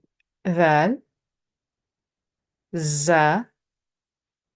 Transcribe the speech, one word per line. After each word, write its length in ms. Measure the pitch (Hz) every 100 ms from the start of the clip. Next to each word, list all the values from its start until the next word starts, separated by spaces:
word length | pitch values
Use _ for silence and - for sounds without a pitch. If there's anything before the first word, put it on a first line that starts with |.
| _ _ _ _ -
ذال, 540 | 170 165 151 165 262 _ _ _ _ _ _ _ _ _ _ _ _ _ _ _ _ _ 170
za, 720 | 151 147 147 165 151 170 240 _ _ _ _ _ _ _ _ _ _